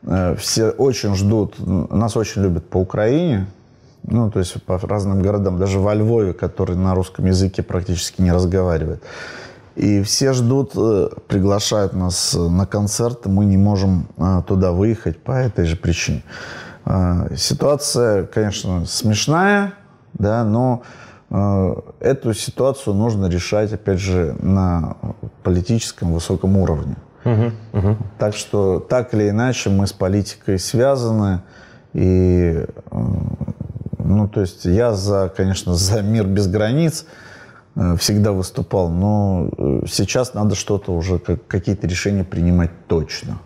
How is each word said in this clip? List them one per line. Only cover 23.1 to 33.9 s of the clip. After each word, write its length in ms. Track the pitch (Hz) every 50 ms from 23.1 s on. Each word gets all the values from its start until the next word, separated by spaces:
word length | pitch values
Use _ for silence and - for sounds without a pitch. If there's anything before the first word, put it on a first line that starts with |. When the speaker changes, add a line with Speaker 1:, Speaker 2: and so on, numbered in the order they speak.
| 110 101 98
Speaker 1:
решать, 460 | 90 87 87 85 - - 107 110 101
опять 260 | 107 98 - - 98 90
же, 380 | 98 98 92 92 87 76 62 -
на 560 | - 90 98 98 95 92 87 85 73 60 - - - 107 - - - 110 - -
политическом 680 | - 92 90 90 90 - 113 117 - - - - - 87
высоком 440 | 80 82 - - 98 85 - 95 98 98
уровне. 380 | 92 85 82 73 71 71 67 - - - _ - -
Speaker 2:
Мгм, 280 | 120 117 107 120 117 110 - - -
мгм. 240 | - - 90 101 107 104 - - - -
Speaker 1:
Так 180 | 110 107 104
что, 440 | - - - - 104 98 95 92 82
так 340 | - - 123 127 117 - -
или 160 | 107 104 104
иначе, 400 | 101 110 120 131 120 - - 101
мы 160 | 98 98 101
с 80 | 92 -
политикой 640 | - 98 92 98 104 98 - - - - - 98 92
связаны. 840 | - - - 113 123 135 139 131 120 113 113 110 104 101 95 90 - - - - - - - - - _ -
И, 720 | - - 92 92 92 92 92 90 90 87 85 82 80 - - - - - -
э, 60 | - - 57 - 101 - - - - - - - - - - - - - - -